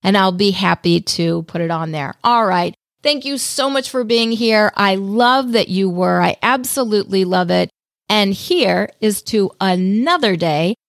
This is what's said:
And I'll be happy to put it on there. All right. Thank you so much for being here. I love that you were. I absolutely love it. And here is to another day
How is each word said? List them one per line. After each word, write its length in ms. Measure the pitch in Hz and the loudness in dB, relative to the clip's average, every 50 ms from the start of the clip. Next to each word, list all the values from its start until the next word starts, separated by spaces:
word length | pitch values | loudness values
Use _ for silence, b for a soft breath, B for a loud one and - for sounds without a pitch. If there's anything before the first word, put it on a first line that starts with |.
| _ | _
And 140 | 190 196 | 2 2
I'll 160 | 202 190 190 185 | 2 2 2 0
be 200 | 180 208 202 185 | 2 0 0 0
happy 480 | 180 196 175 175 - _ 175 170 170 | 0 0 -2 -2 0 _ 0 0 2
to 420 | - - - - 170 165 165 170 165 | 0 -2 -4 -2 -2 -2 -2 -2 -6
put 180 | - - 175 | -8 -6 -6
it 100 | 170 165 | -4 -4
on 200 | 170 160 165 160 | -4 -4 -4 -6
there. 240 | 156 156 139 139 - _ _ | -6 -6 -8 -8 -10 _ _
All 220 | 233 240 233 226 | 0 2 2 2
right. 280 | 196 180 180 175 175 175 _ _ _ _ _ _ | 2 2 0 0 -2 -6 _ _ _ _ _ _
Thank 220 | 294 294 285 262 | -2 -2 -2 -2
you 140 | 269 277 262 | -6 -6 -6
so 300 | - - - - 262 277 | -6 -6 -4 -2 -2 0
much 220 | 277 269 262 - | 0 -2 -4 -2
for 120 | - 262 247 | -4 -4 -2
being 300 | 214 233 233 233 226 226 | 0 2 2 2 0 -2
here. 400 | 214 240 226 220 214 214 208 - | 0 0 2 2 4 2 2 0
I 180 | - 202 196 190 | 0 0 0 0
love 580 | 190 196 196 202 226 240 240 254 269 269 247 233 | 0 -2 -2 0 2 4 4 4 2 0 0 0
that 160 | 226 185 - | 0 0 0
you 220 | 185 185 196 190 | 0 0 0 0
were. 320 | 175 175 185 180 180 175 175 | 0 0 0 2 2 2 2
I 140 | 175 - - - | 0 0 0 0
absolutely 800 | 226 254 269 254 269 - - 262 226 208 208 196 - 190 190 190 | 0 0 0 -2 -4 -4 -4 -2 0 0 -2 -2 0 0 0 0
love 260 | 180 180 185 180 175 | 2 0 0 0 2
it. 200 | 180 180 180 175 _ _ _ _ _ _ _ _ | 0 0 0 -2 _ _ _ _ _ _ _ _
And 240 | 214 214 208 196 196 | 0 0 2 0 -2
here 560 | - - - 359 359 277 196 180 180 202 214 - _ | -4 -4 -2 0 0 2 2 0 0 -2 -4 -6 _
is 200 | - 214 202 196 - | -2 -2 -2 -2 -6
to 280 | - - 220 196 180 - _ | -4 0 0 0 0 -2 _
another 760 | - 190 185 180 185 190 202 214 240 320 349 349 285 220 185 | -2 0 0 0 0 0 0 0 2 2 0 2 2 0 0
day 400 | 170 170 165 151 147 160 175 226 _ _ | 0 0 0 0 0 0 -2 -2 _ _